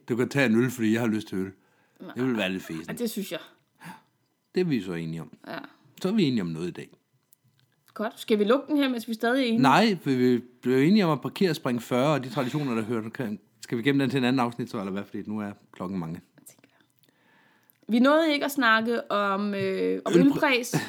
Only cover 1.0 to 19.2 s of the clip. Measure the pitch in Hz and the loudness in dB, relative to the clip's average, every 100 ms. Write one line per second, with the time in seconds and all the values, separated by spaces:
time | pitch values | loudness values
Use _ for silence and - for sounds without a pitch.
1 | 120 107 - 95 95 - _ _ _ _ | 0 -2 -4 -6 -6 -10 _ _ _ _
2 | 180 120 131 110 92 92 87 80 - - | -14 -6 -4 -2 -2 -4 -8 -10 -10 -8
3 | 226 202 196 160 - _ _ _ 170 - | -6 -6 -8 -12 -14 _ _ _ -20 -20
4 | _ _ _ _ _ 185 175 123 92 85 | _ _ _ _ _ -2 0 -2 -4 -6
5 | 80 82 - - - - - _ _ - | -6 -8 -12 -18 -14 -14 -14 _ _ -6
6 | 285 226 143 117 85 80 87 78 64 _ | -2 2 2 0 -2 -4 -8 -8 -16 _
7 | _ _ _ _ _ _ _ _ _ - | _ _ _ _ _ _ _ _ _ -8
8 | 220 - - 208 202 277 - 294 269 240 | -8 -8 0 2 4 2 2 0 0 -2
9 | 233 220 233 269 240 226 131 156 220 180 | -6 -2 0 2 2 4 6 6 4 2
10 | 143 127 127 120 113 _ 123 131 151 214 | 0 2 4 2 0 _ 0 4 4 4
11 | 170 147 131 - 185 151 135 117 - 123 | 4 0 -4 0 0 0 -4 -4 -2 0
12 | 147 139 127 147 123 147 139 113 107 117 | 2 0 -2 -4 -4 -2 -2 -2 -2 -4
13 | 110 - 113 107 _ _ - 120 143 139 | -6 -8 -8 -8 _ _ -8 -2 0 2
14 | 135 135 120 135 120 117 117 113 98 98 | 2 0 2 2 0 -4 -8 -6 -6 -8
15 | 95 104 101 107 104 101 _ - 92 95 | -8 -10 -8 -6 -8 -10 _ -10 -6 -6
16 | 80 87 - _ - - _ _ _ _ | -6 -10 -16 _ -20 -20 _ _ _ _
17 | _ _ _ _ _ _ _ _ - 233 | _ _ _ _ _ _ _ _ -2 4
18 | 262 311 330 294 285 277 233 220 226 226 | 6 6 4 2 0 2 4 4 2 -2
19 | - 202 | -2 -2